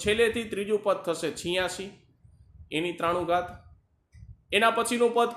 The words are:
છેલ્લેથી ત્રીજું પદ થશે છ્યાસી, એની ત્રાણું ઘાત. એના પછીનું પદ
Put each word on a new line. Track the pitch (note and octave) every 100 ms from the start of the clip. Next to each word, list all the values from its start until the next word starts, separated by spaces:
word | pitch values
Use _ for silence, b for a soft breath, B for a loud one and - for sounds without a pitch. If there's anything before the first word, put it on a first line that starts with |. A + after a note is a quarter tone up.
છેલ્લેથી | G#3 G#3+ A#3 A#3 A3+
ત્રીજું | F#3+ G3+ G#3
પદ | G#3 F#3 F#3
થશે | D#3+ D#3+ C#3+
છ્યાસી, | E3+ F#3 F3+ F3+ G3 - _ _ - - - - -
એની | D3+ F3 E3+
ત્રાણું | E3+ F3 E3+
ઘાત. | F3 F3+ - - - _ _ _ - - - _ G3
એના | A3+ A3+
પછીનું | A#3 A#3+ A#3+ A#3
પદ | A#3